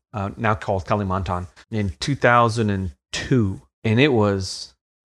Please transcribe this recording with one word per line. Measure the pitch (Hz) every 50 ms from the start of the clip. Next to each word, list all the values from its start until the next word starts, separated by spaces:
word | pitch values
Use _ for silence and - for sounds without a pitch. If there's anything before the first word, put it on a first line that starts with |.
| _ _ -
uh, | 107 98 101 -
now | - 117 107 107
called | - - - 101 95 -
Kalimantan, | - 113 104 104 95 92 95 92 87 92 90 92 - - - - _
in | 113 110 101 95 - -
two | - - 139
thousand | - - 123 120 120 120 117 110 117 113 104
and | 101 95 95 87 - - _ _ -
two. | - - - 139 123 107 95 95 - - _ _ _ _
And | 113 107 117
it | 139 156 127
was | 113 104 104 101 98 98 95 - - - - _ _ _ _ _ _ _